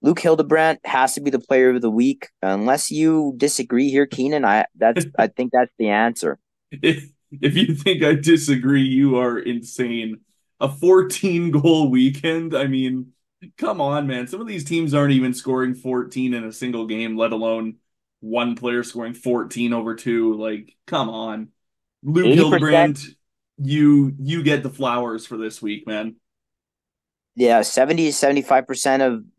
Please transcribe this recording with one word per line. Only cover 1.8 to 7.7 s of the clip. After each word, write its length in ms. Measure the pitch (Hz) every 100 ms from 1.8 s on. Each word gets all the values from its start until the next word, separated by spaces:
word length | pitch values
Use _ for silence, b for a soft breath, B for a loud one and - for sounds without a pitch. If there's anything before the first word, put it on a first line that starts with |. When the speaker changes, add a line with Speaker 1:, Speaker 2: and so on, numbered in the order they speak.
Speaker 1:
the 80 | 117
week. 380 | 110 127 139 - _
Unless 480 | 95 98 113 147 -
you 460 | 151 156 160 147 123
disagree 540 | 143 - 123 120 139
here, 160 | 135 139
Keenan, 360 | - 131 151
I, 220 | 120 107 - -
that's, 300 | 113 120 143
Speaker 2:
<laughs> 80 | -
Speaker 1:
I 80 | 110
think 240 | - 127
that's 180 | 127 123 -
the 120 | 110
answer. 500 | 104 117 117 80 67 _ _ _
Speaker 2:
If, 400 | 143 160 147 - _ _
if 260 | 139 143 170
you 200 | 208